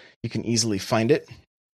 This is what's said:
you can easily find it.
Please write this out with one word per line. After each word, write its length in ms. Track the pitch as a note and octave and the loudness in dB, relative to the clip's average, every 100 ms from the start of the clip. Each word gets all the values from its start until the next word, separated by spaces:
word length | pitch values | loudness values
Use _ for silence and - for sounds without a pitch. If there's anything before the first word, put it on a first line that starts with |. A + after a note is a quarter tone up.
| - _ | -20 _
you 60 | A#2+ | -8
can 160 | A2+ | -6
easily 340 | - A#2 A2+ G2 | -2 0 0 -2
find 320 | - A2+ A2+ | 0 0 4
it. 160 | D#3 - - _ _ _ | 2 0 -20 _ _ _